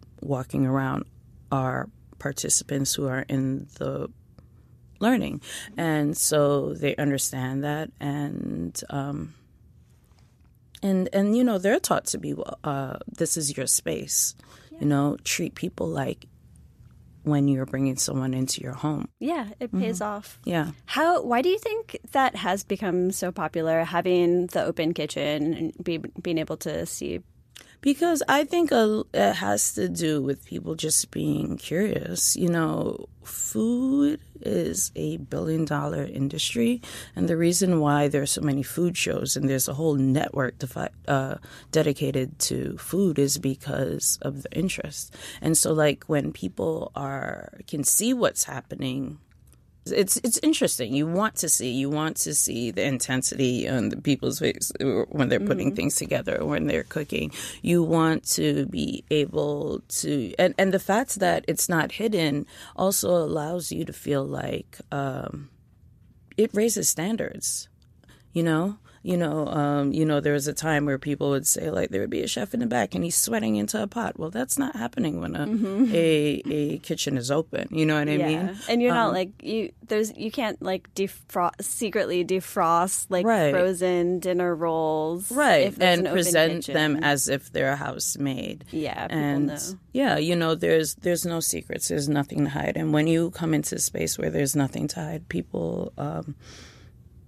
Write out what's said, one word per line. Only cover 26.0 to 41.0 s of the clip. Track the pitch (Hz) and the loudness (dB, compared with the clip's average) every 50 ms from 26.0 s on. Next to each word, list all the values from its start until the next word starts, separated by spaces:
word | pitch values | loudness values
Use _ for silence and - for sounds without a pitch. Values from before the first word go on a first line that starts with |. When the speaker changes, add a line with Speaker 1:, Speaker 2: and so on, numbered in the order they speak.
| 160 - - - - 180 165 160 | -6 -8 -10 -6 -4 -2 -2 -2
Speaker 2:
able | 156 - 160 - | -2 -4 -6 -8
to | - 165 151 165 170 | -6 -4 -4 -4 -4
see? | - - - 139 143 - 180 - _ _ _ _ _ - - - - - _ | -6 -6 -6 -6 -6 -6 -6 -8 _ _ _ _ _ -20 -20 -20 -20 -10 _
Speaker 1:
Because | - 277 277 - 339 349 330 277 - - | 2 2 2 4 2 2 2 2 2 2
I | 277 294 311 | 2 2 2
think | - 349 349 339 285 | 2 2 2 2 4
a, | 277 233 220 214 214 220 - - | 4 4 4 4 2 0 -2 -2
it | - - 202 196 185 | 0 2 2 2 2
has | 170 196 202 208 202 - - - | 0 0 0 2 2 0 0 0
to | 214 190 180 | -2 -2 -2
do | 175 165 170 156 151 147 | -2 -2 0 0 0 0
with | 135 139 135 131 - | 0 -2 -4 -4 -6
people | - 175 - - - 160 | -10 -10 -8 -6 -6 -6
just | 160 - 156 156 - - - | -4 -2 0 0 0 0 -2
being | - - 151 151 147 151 151 160 - | -4 -4 -2 0 0 0 -2 -4 -4
curious. | - - - 151 175 214 208 - - - 165 180 - - - - | -6 -6 -4 -2 0 0 0 0 -2 -4 -4 -4 0 0 0 2
You | - 185 170 | 2 2 2
know, | 170 165 160 156 156 160 160 - - - - - - - | 2 2 2 0 0 -2 -2 -4 -4 -6 -10 -18 -20 -20
food | - - - - - - - 220 220 233 240 240 262 262 269 285 285 294 311 - - - - - | -18 -12 -8 -6 -6 -4 -2 0 0 2 2 2 2 2 4 4 4 4 2 -2 -6 -14 -16 -8
is | - - - 175 165 - 170 185 - - - | -4 -2 0 0 0 0 -2 -2 -4 -4 -4
a | - 156 151 160 165 | -4 -4 -4 -4 -6
billion | 139 - - 147 175 160 160 160 160 | -8 -6 -4 -4 -2 0 0 0 0
dollar | 147 151 143 143 147 160 147 139 | 0 0 -2 -2 -2 -2 -4 -4
industry. | - - 131 135 139 160 156 - - - 233 233 233 247 240 - - - - - - - | -4 -4 -2 -2 -2 -2 -2 -4 -2 0 2 2 2 2 0 -4 -10 -14 -14 -14 -10 -4
And | 175 180 170 | -2 0 2
the | 170 | 2
reason | 160 170 170 175 - 196 180 175 160 | 2 2 4 4 4 4 4 4 4
why | 151 147 143 147 147 143 | 6 4 4 4 4 4
there | 143 143 | 2 2
are | 143 | 0
so | - - - | 0 -2 0
many | - 147 135 143 | 0 0 0 0
food | 131 - - 165 175 175 180 | -2 -2 -2 0 0 0 0
shows | - - - - - - 135 - | 0 0 0 0 0 -2 -2 0
and | 139 139 135 | 0 0 2
there's | 135 131 131 - | 2 0 0 -2
a | 135 | -2
whole | 139 165 160 147 | 0 0 2 2
network | 135 131 135 131 151 - - - 147 131 123 - - | 4 4 4 4 4 2 0 0 -2 -2 -2 -2 -6
defi-, | 139 127 - - - - - - | -8 -8 -6 -6 -6 -6 -8 -6